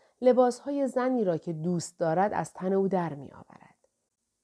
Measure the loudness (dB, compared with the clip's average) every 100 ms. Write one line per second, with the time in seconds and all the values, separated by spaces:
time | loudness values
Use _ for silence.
0 | _ 0 4 6 4 2 -6 -2 -2 0
1 | 0 0 0 -2 -4 -6 -2 -2 -4 -4
2 | 0 2 0 0 -6 -6 -2 0 2 0
3 | -2 -8 -14 -18 -20 -20 -20 _ _ _
4 | _ _ _ _